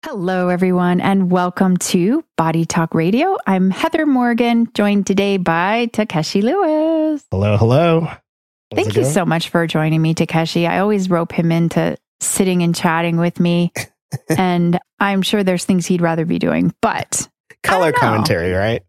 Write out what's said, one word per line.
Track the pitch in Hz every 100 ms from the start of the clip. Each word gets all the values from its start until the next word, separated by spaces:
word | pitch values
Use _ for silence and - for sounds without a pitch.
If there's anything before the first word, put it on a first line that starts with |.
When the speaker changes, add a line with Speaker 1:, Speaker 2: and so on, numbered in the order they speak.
Speaker 1:
Hello, | - 247 180 185 180
everyone, | 180 185 180 180 180
and | - 196 180
welcome | 185 180 - 190 180
to | - 185 175 285 - -
Body | 160 160 165
Talk | - 165
Radio. | 165 160 220 349 381 -
I'm | 190 185
Heather | 185 320 330 311
Morgan, | 262 240 233 240 233 233
joined | - 208 202 190
today | 196 202 196
by | 175 165 180 226 240
Takeshi | - 214 160 151 202
Lewis. | 214 370 359 311 311 320 311 302 _
Speaker 2:
Hello, | 95 104 104
hello. | 113 131 170 165
How's | 165 - _ _ _ _ _
Speaker 1:
Thank | 214 359
Speaker 2:
it | 101
Speaker 1:
you |
Speaker 2:
going? | 135
Speaker 1:
so | 156 170
much | 160 -
for | 175 165
joining | 160 156 160
me, | 160
Takeshi. | 165 165 165 160 - 170
I | 180
always | 196 214 185
rope | 175 170
him | - 165
into | 165 170 - 160 - _ _
sitting | - - 190 180
and | 170 170
chatting | 180 165 170 165
with | 170 -
me, | 175 175 175 - - _
Speaker 2:
<laughs> | _ 143 _
Speaker 1:
and | 160 185 175 170 175 _ _
I'm | 202 196
sure | 180 214
there's | 190 180 -
things | 190 165
he'd | 180
rather | 170 165 165
be | 170
doing, | - 78 175 -
but | 220 - - - - _ _
I | -
Speaker 2:
Color | - 190 170
Speaker 1:
don't | -
know. | 120
Speaker 2:
commentary, | 107 160 92 85
right? | 92 104 120